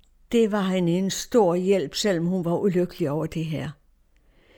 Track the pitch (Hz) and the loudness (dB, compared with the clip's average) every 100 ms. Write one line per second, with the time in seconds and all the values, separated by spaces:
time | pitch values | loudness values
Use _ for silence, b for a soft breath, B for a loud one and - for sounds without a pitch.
0 | _ _ _ 233 220 208 190 185 170 175 | _ _ _ 2 2 0 0 0 2 0
1 | 190 - - 247 185 180 185 190 147 - | -2 -4 0 4 4 2 2 0 0 -2
2 | 208 170 170 185 170 170 196 175 180 - | 0 0 0 -2 -2 0 0 0 -2 -2
3 | 147 151 156 165 160 143 143 - _ _ | -4 -2 -4 -6 -6 -6 -8 -12 _ _
4 | _ _ b b b | _ _ b b b